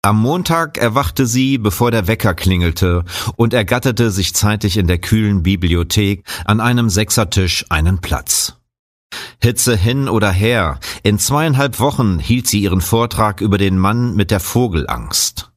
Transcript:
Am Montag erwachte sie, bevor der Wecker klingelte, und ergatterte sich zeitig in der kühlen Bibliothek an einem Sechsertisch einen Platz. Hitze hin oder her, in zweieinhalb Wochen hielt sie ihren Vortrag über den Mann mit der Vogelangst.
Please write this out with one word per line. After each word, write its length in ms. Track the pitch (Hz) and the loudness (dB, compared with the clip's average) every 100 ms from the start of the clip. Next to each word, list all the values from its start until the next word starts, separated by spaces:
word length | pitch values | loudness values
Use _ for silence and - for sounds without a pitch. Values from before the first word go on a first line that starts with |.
Am 160 | 98 107 | 2 2
Montag 580 | 117 175 175 165 160 - | 2 0 0 0 -2 -2
erwachte 500 | 117 120 143 - 127 | 0 0 -2 -2 0
sie, 300 | 127 131 135 | 2 0 2
bevor 340 | 104 - 120 | 0 0 0
der 160 | 113 90 | 2 0
Wecker 260 | 110 110 | 0 0
klingelte, 680 | 87 95 90 87 82 92 87 87 - - - | 0 0 2 2 2 0 0 -2 -6 -8 0
und 180 | 117 | 0
ergatterte 560 | 120 98 123 131 110 117 | 2 0 0 0 2 0
sich 240 | 95 92 | 0 -2
zeitig 420 | - 104 104 104 104 | 0 0 0 0 0
in 120 | 87 | 0
der 100 | 85 | 0
kühlen 460 | - 110 107 101 | 0 0 2 2
Bibliothek 800 | 85 95 87 85 82 - 101 98 - - | 0 0 0 0 0 0 0 -2 -8 -8
an 160 | - 107 | -2 0
einem 300 | 117 120 113 | 2 2 2
Sechsertisch 760 | 95 107 - 95 101 92 - - | 0 0 0 0 0 0 -2 -2
einen 320 | 82 78 92 | 0 2 0
Platz. 560 | - 65 - - - - _ _ _ _ _ - - - | -2 -6 -2 -4 -4 -10 _ _ _ _ _ -16 -16 -2
Hitze 360 | 120 123 - 110 | 0 0 0 2
hin 320 | 107 135 135 | 2 0 0
oder 240 | 107 101 | 2 2
her, 480 | 92 110 120 85 65 - - | 2 2 2 0 -4 -10 -4
in 160 | 104 104 | 0 0
zweieinhalb 580 | - 143 160 135 139 - | 0 0 2 2 0 0
Wochen 400 | 135 - 110 87 | 0 2 0 0
hielt 300 | - 123 - | 0 0 0
sie 140 | 104 | 0
ihren 180 | 98 92 | 0 0
Vortrag 600 | 87 117 117 - 107 95 | 0 0 0 0 -2 0
über 180 | 101 98 | 0 2
den 200 | 98 95 | 2 2
Mann 380 | 95 117 120 98 | 2 0 0 0
mit 160 | 98 | 0
der 80 | 101 | 0
Vogelangst. 1120 | - 117 123 82 65 58 55 - - - - | 0 0 0 0 -2 -6 -4 -4 -4 -6 -18